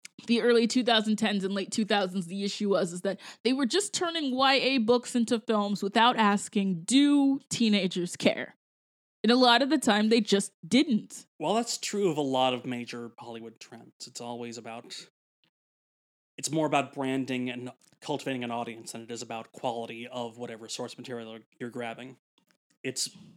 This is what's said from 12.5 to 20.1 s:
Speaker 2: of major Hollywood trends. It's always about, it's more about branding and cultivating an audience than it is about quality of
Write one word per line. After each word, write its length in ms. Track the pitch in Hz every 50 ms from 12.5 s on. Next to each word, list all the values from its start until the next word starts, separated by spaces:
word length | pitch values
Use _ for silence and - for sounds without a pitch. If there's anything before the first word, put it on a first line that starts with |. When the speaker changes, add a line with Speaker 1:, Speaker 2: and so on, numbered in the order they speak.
| 127
Speaker 2:
of 120 | 123 -
major 460 | 139 123 120 120 110 - 120 120 117 - -
Hollywood 400 | 117 120 117 113 113 113 110 -
trends. 320 | - - 117 113 117 - _ - -
It's 160 | 123 117 -
always 360 | 120 120 120 120 120 120 113
about, 380 | 120 110 117 113 120 - - - - - - _ _ _ _ _ _ _ _ _ _ _ _ _ _ _ _ _ _ _ _ _ _ _ _ _
it's 140 | - - 135
more 140 | 143 160 156
about 260 | 147 147 143 135 120 -
branding 560 | 143 135 131 131 135 131 117 127 127 123 127
and 220 | 123 123 123 127 120 _ _ _ _ _
cultivating 420 | - - 147 135 - 139 135 123 123
an 80 | 117
audience 400 | 117 117 117 117 113 113 113 -
than 100 | - 117
it 100 | 117 113
is 100 | 120 110 120
about 280 | 117 117 113 113 -
quality 560 | - - - 131 117 117 113 113 117 113 120
of 300 | 120